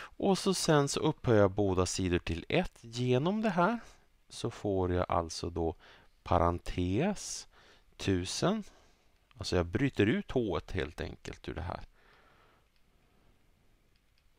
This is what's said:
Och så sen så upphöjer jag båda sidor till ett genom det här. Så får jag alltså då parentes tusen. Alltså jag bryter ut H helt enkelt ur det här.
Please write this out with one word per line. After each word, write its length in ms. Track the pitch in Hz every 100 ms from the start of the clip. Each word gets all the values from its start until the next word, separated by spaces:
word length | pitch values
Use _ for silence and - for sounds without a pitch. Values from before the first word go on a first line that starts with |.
| - -
Och 200 | 196 185
så 160 | 196
sen 340 | 185 - 151 143
så 120 | -
upphöjer 420 | 117 - - 110
jag 100 | 101
båda 340 | 98 101 90 90
sidor 340 | - 92 87
till 260 | - 82 -
ett 280 | 160 180 -
genom 600 | 117 117 123 123 151 214
det 80 | 220
här. 300 | 175 175 233 - - _ _ _
Så 220 | - 120
får 420 | - 104 95 90
jag 120 | 90 90
alltså 400 | 87 85 - 85
då 260 | 85 82 80 - - - _
parentes 1200 | - 87 85 85 - - 90 98 180 202 - - - - - - _ -
tusen. 680 | - 92 92 - 165 220 202 - _ _ _ _ _ -
Alltså 180 | - 90
jag 100 | 85
bryter 400 | - 139 - 104
ut 260 | 185 -
H 280 | 135 113 82 -
helt 300 | 95 71 -
enkelt 480 | - - - - -
ur 40 |
det 80 | 71
här. 200 | 87 - - _ _ _ _ _ _ _ _ _ _ _ _ _ _ _ _ _ _ _ _ _ _ _ _